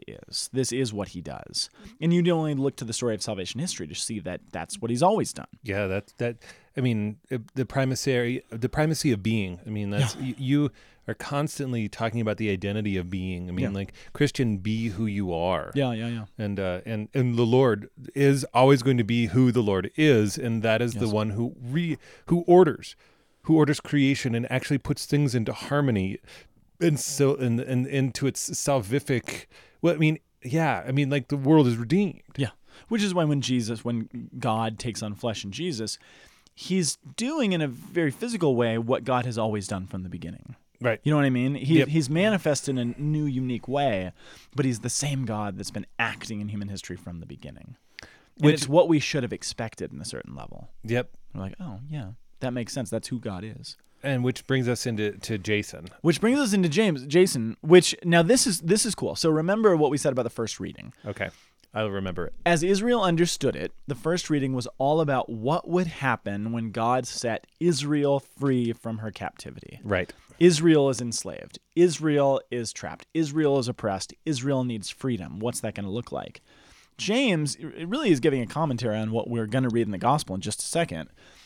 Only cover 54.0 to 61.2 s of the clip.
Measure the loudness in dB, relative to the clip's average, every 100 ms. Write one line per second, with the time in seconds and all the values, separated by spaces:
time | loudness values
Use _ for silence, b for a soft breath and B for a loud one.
54 | -4 0 0 -2 0 0 2 0 -2 0
55 | -2 -4 -6 -4 0 0 -2 -10 -16 -2
56 | 2 4 4 4 4 4 4 4 2 2
57 | 4 6 6 4 -4 -2 8 8 8 0
58 | 4 4 6 4 4 0 2 2 2 -2
59 | -4 0 2 2 2 4 6 6 4 2
60 | 0 0 -2 -4 -6 -6 -10 -10 -16 -14
61 | -10 -6